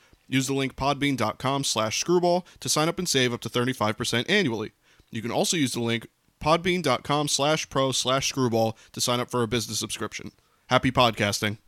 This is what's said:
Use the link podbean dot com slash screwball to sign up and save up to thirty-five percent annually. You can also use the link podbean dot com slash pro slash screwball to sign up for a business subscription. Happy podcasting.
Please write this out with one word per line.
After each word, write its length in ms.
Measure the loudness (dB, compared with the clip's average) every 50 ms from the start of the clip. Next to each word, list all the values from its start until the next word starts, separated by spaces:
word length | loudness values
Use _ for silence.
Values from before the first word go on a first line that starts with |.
| _ _ -20 _ _
Use 220 | -2 -2 -2 0 0
the 60 | -2
link 200 | -2 -2 -4 -4
podbean 420 | -2 -2 -2 0 0 0 0 0
dot 220 | 0 0 -2 -2 -2
com 240 | -2 0 0 0
slash 380 | 0 0 0 0 0 0 -2 -4
screwball 440 | 0 2 2 4 4 4 2 2 0 -4 -18 -10
to 100 | -4 -2
sign 200 | 0 2 2 0
up 100 | 0 -2
and 100 | -4 0
save 240 | 2 2 2 2
up 80 | 0 -2
to 60 | -6 -4
thirty-five 480 | -2 0 0 0 0 0 0 0 0
percent 320 | -2 -4 -2 -2 -2 0 2
annually. 440 | 2 2 2 0 -2 -4 -6 -10 _ _ _ _ _ _ _ _
You 100 | -10 -8
can 80 | -6 -4
also 260 | -2 0 0 0 2
use 180 | 0 0 0 0
the 60 | -2
link 280 | -2 -2 -2 -2 -4 -10 _ _ _ _ _ -4
podbean 400 | 0 2 2 2 2 0 0 0
dot 220 | 0 0 0 0 0
com 240 | -2 0 0 0 0
slash 400 | 0 2 2 2 2 0 -2 -4
pro 220 | -2 0 0 2
slash 360 | 0 0 0 0 0 0 0 -2
screwball 480 | 0 2 2 2 4 2 2 0 -2 -6 -16 -14
to 100 | -8 -4
sign 200 | -2 0 0 -2
up 100 | -2 -2
for 140 | -2 -2 -2
a 20 |
business 320 | 0 0 -2 -4 -4 -6 -6
subscription. 540 | -6 -6 -6 -8 -8 -8 -10 -12 -14 -14 _ _ _ _ _ _ _
Happy 240 | 0 0 2 2 2
podcasting. 680 | 2 4 2 2 4 2 0 0 0 0 -2 -4 -4 -6 _